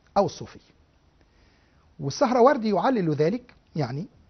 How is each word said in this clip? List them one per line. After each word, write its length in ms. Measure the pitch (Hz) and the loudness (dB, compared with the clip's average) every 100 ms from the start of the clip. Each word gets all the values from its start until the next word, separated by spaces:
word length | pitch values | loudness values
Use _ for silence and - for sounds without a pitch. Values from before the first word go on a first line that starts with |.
| _ 196 | _ -2
أو 100 | 190 | -2
الصوفي. 340 | - 113 - _ _ _ _ _ _ _ _ _ _ _ _ _ - | -4 -18 -20 _ _ _ _ _ _ _ _ _ _ _ _ _ -10
والسهروردي 680 | 139 - 262 247 247 285 214 | -10 -2 0 4 4 4 0
يعلل 440 | 185 226 240 165 | 0 0 0 0
ذلك، 400 | 143 156 240 - _ _ 160 | 0 0 -2 -10 _ _ -6
يعني، 300 | 135 139 226 _ _ | -4 -6 -10 _ _